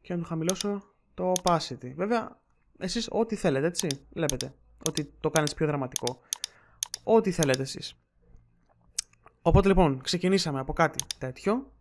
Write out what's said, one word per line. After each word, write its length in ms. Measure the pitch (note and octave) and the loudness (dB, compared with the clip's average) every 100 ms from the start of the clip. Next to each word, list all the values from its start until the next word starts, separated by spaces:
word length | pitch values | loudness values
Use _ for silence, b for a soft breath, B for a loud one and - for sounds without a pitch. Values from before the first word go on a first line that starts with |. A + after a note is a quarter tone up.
και 120 | - | -6
να 60 | F3 | -6
του 60 | E3 | -4
χαμηλώσω 580 | E3 E3 F#3+ G#3 G3+ - _ _ | -2 -2 -2 -4 -6 -10 _ _
το 200 | - F3+ F3+ | -6 -2 2
opacity. 500 | F3+ E3 - B2+ B2 C#3+ | 2 2 0 -10 -12 -6
Βέβαια, 440 | G3+ A#3 - - _ _ _ _ | -2 -2 -4 -16 _ _ _ _
εσείς 300 | F3+ A#3 A3+ | -6 -6 -4
ό,τι 240 | G3+ A3+ G#3 | -2 -2 0
θέλετε, 300 | F3 C3+ D#3+ | 0 0 0
έτσι, 220 | F3 F3 C3+ - | -2 -4 -6 -6
βλέπετε, 400 | - D3+ B2+ C3 - _ - - | -4 -4 -4 -10 -14 _ -6 -4
ότι 260 | - D3 - | -4 -6 -6
το 100 | D#3 | -2
κάνεις 240 | D#3 D3 | 0 0
πιο 120 | - D3+ | 0 -2
δραματικό. 540 | D3 B2+ - A#2+ B2+ B B B B B B - - | -2 -2 -2 -4 -6 B B B B B B -12 -8
Ό,τι 280 | - A3+ G#3+ | 4 4 4
θέλετε 300 | F3+ D3 C3 | 0 0 0
εσείς. 340 | C3+ - - - _ _ _ - _ _ _ _ _ - - _ - _ | -2 -10 -14 -18 _ _ _ -20 _ _ _ _ _ -12 -12 _ -20 _
Οπότε 260 | F3 E3 G3 | 6 6 8
λοιπόν, 340 | F#3 E3 C3 | 6 4 2
ξεκινήσαμε 580 | - F3 F#3 F#3+ E3+ C3+ | -4 -2 2 2 0 -4
από 140 | C3 | -4
κάτι 300 | - D#3+ - - - | 0 0 0 -6 -10
τέτοιο 540 | C3 B2+ F#3+ A#3+ C4+ _ | -10 -4 -2 -2 -4 _